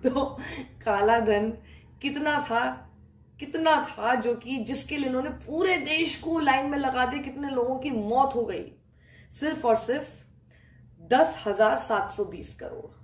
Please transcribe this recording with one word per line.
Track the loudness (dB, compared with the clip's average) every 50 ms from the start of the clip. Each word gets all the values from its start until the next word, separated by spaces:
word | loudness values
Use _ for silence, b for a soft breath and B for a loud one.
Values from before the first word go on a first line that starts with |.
| 2
तो | 2 2 2 -2 -2 -4 B B B B B -12 B B -6 -2
काला | 0 2 4 4 4 4 4
धन | 4 4 2 2 2 -2 -4 -10 B B B B B B B -6
कितना | -6 -6 -4 -2 0 0 0 0
था, | 0 0 0 0 0 0 -4 -8 -14 -20 -20 -20 -20 -20 _ -20 -20 _ _ -16
कितना | -14 -6 -4 0 4 4 4 4 2 -4
था, | -8 -4 0 0 0
जो | 2 2 -2 -2
कि | -2 -4 -6 -6
जिसके | -6 -4 -4 -6 -6 -6 -6 -4
लिए | -4 -2
इन्होंने | -2 -2 -2 -2 -4
पूरे | -8 -10 -10 -6 -2 0 2 2 2
देश | 0 0 0 0 0 0 -2 -2
को | -6 -4 -2 0 2
लाइन | 4 4 4 4 2 0
में | -2
लगा | -2 -2 0 0 0 0
दिया, | 0 0 -6
कितने | -8 -8 -8 -8 -6 -4
लोगों | -2 0 0 0 -2 -2
की | -4 -4
मौत | -4 -2 -2 0 4 4 4 4 2
हो | -2 -2
गई। | -2 -4 -8 -8 -12 -16 _ _ _ b b b b b b b b -12 -6
सिर्फ | -4 -4 -4 0 2
और | 4 4
सिर्फ | 4 2 -2 -2 -4 -4 -8 -14 -20 -20 _ -20 _ _ _ b b b b b b b b -20 _
दस | 0 2 6 6 6 4 2 -4 -4
हजार | -4 4 4 6 4 4
सात | 2 0 0 0 0 0 -2
सौ | -4 -4 -4
बीस | -4 -4 -12 -14 -14 -14
करोड़ | -14 -12 -12 -12 -12 -14 -16 -18 -20